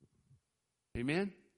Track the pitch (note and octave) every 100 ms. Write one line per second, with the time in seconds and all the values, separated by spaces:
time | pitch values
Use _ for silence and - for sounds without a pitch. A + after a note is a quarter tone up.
0 | - _ _ - _ _ _ _ _ A#2
1 | B2 D#3+ G3+ - -